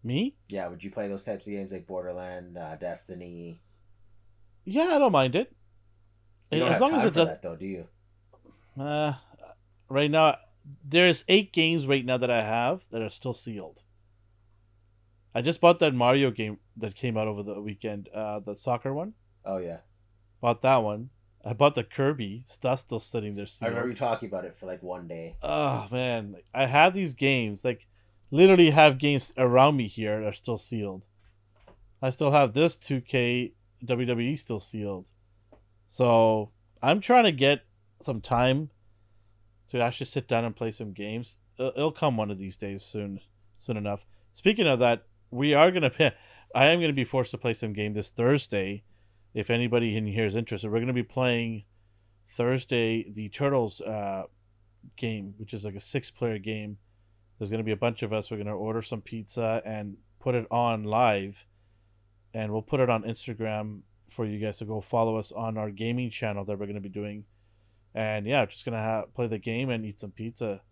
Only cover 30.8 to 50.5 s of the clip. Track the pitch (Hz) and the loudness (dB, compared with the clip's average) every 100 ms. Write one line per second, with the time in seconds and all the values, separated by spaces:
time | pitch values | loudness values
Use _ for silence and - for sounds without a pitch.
30.8 | 101 95 - _ _ _ _ _ - - | -6 -8 -16 _ _ _ _ _ -20 -20
31.8 | - _ 131 127 147 147 135 117 165 - | -20 _ -6 0 4 6 4 4 2 0
32.8 | - 135 - 131 120 123 123 _ _ _ | -4 -6 -2 0 0 0 -4 _ _ _
33.8 | 120 123 123 120 120 151 - 110 - 110 | -4 -2 0 0 -2 -4 -6 -8 -8 -8
34.8 | 104 95 92 _ _ _ _ - _ _ | -8 -8 -12 _ _ _ _ -20 _ _
35.8 | _ - 123 117 113 110 104 _ _ _ | _ 0 4 6 6 4 -2 _ _ _
36.8 | - 208 - 247 220 143 135 143 _ _ | 2 2 6 6 6 4 2 2 _ _
37.8 | _ _ - 113 - 120 127 135 156 _ | _ _ -6 -6 0 2 4 2 -2 _
38.8 | _ _ _ _ _ _ _ _ _ 123 | _ _ _ _ _ _ _ _ _ 0
39.8 | 120 120 131 143 - 120 117 107 117 107 | 0 0 -6 -6 0 0 0 -4 -6 -6
40.8 | 107 95 104 110 120 - _ - 127 127 | -12 -10 -8 -8 -10 -18 _ -6 -4 -2
41.8 | 151 156 151 113 104 98 95 - 101 98 | -4 0 0 0 -2 -4 -8 -10 -10 -10
42.8 | - 107 101 95 _ _ _ - - 110 | -10 -8 -8 -10 _ _ _ -18 -6 -4
43.8 | 104 101 - - _ - 190 220 175 127 | -4 -6 -10 -20 _ 0 0 4 2 4
44.8 | 123 120 - _ _ 120 143 143 170 185 | 4 2 -4 _ _ -2 2 6 6 6
45.8 | 139 - 156 - - - _ 120 139 175 | 0 2 2 2 -20 -20 _ 4 6 6
46.8 | 160 139 120 131 123 131 123 113 113 104 | 2 0 0 -2 -2 -4 -4 -4 -4 -4
47.8 | 104 104 101 - 120 143 - 101 95 104 | -4 -4 -6 0 4 4 2 -4 -4 -8
48.8 | _ _ _ _ _ 110 107 120 120 120 | _ _ _ _ _ -8 -2 0 2 2
49.8 | 117 107 107 101 110 104 113 | 2 -2 -2 -2 0 -2 -4